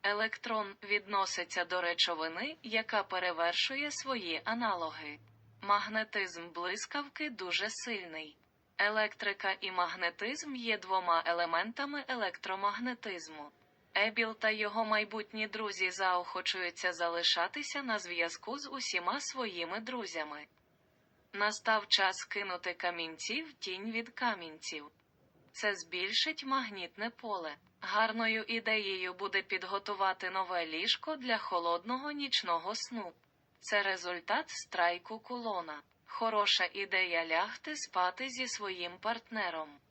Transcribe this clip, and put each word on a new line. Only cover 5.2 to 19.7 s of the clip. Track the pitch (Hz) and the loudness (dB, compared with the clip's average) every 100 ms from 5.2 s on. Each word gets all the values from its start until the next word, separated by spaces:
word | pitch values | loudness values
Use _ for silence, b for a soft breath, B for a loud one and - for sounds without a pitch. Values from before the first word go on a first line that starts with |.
| - - - - | -16 -20 -20 -12
Магнетизм | 196 202 214 220 214 208 190 175 170 | 2 4 4 -2 0 -2 -2 -4 -10
блискавки | 170 175 208 - 294 285 - 302 | -4 -2 -2 -4 -4 -6 -6 -8
дуже | 233 370 349 202 | -6 -2 0 0
сильний. | - - 214 180 156 156 - _ _ _ - | -4 -4 -4 -4 -10 -10 -16 _ _ _ 2
Електрика | 202 214 214 - 208 196 196 185 | 2 4 2 2 -2 0 0 0
і | 190 | -2
магнетизм | 185 175 180 175 170 208 294 302 262 | 2 2 2 -2 0 -4 -4 -4 -4
є | 233 214 | 0 -2
двома | 185 190 180 165 165 | 2 2 6 4 6
елементами | 170 170 165 208 233 285 285 - | 2 4 2 2 -2 -4 -4 -4
електромагнетизму. | 254 202 175 196 190 202 208 240 240 220 180 165 156 147 _ _ _ _ | 0 0 -2 -4 0 2 0 -2 -4 -6 -6 -8 -12 -12 _ _ _ _
Ебіл | 196 214 220 226 220 | 2 2 4 0 2
та | 220 | 0
його | 214 208 208 220 | 2 0 2 4
майбутні | 214 214 214 208 220 214 | 4 2 -4 -6 -4 -4
друзі | 214 214 196 185 | -2 -4 0 0
заохочуються | 185 190 180 180 185 180 190 175 - 185 | 2 4 4 2 -2 -2 -2 -2 0 -2
залишатися | 170 170 170 170 175 175 294 285 285 | 2 2 4 2 4 2 -2 -4 -4
на | 262 214 | 0 -2
зв'язку | 180 170 170 - - 277 | -2 0 0 -2 -8 -8
з | 285 | -6
усіма | 269 247 - 175 254 | -6 -2 0 0 0
своїми | - 269 233 175 170 | -2 -4 -4 -2 -4